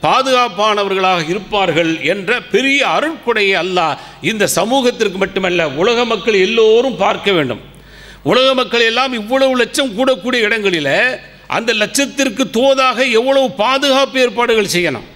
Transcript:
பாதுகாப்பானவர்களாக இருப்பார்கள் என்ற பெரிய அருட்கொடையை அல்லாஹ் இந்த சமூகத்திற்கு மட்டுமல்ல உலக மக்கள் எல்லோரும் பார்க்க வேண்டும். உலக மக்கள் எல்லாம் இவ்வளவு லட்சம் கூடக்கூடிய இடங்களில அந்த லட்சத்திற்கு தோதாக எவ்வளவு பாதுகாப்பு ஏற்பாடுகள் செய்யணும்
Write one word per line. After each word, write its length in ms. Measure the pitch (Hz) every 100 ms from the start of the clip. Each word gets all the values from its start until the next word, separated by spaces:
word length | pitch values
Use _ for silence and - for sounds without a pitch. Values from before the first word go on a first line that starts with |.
| 151
பாதுகாப்பானவர்களாக 1160 | 220 269 254 240 180 214 208 202 190 190 185 156
இருப்பார்கள் 600 | 190 190 208 190 156 165 160 139
என்ற 200 | 196 185 240 -
பெரிய 260 | 233 262 277 226 170
அருட்கொடையை 580 | 294 311 - 220 196 190
அல்லாஹ் 320 | 175 180 160 131 - - -
இந்த 160 | 220 185 -
சமூகத்திற்கு 600 | 202 269 247 240 214 185
மட்டுமல்ல 400 | 190 196 185 175 160 135
உலக 160 | 202 233 240
மக்கள் 240 | 220 196 208 185
எல்லோரும் 500 | 226 220 226 262 185
பார்க்க 260 | 202 185 202 185
வேண்டும். 240 | 139 110 - - - - - - 139
உலக 160 | 220 262 254
மக்கள் 240 | 240 233 226
எல்லாம் 240 | 233 269 240
இவ்வளவு 340 | 208 262 269 254
லட்சம் 320 | 226 - 269 196
கூடக்கூடிய 500 | 262 254 214 247 214
இடங்களில 420 | 226 196 170 143 160 240 262 - - - 139
அந்த 160 | 226 220
லட்சத்திற்கு 640 | 208 - 277 277 262 202 269 220
தோதாக 400 | 269 269 262 226 262 226
எவ்வளவு 280 | 254 269 262 185
பாதுகாப்பு 560 | 220 269 285 262 277 262 247
ஏற்பாடுகள் 480 | 208 240 226 196 175
செய்யணும் 320 | 170 120 -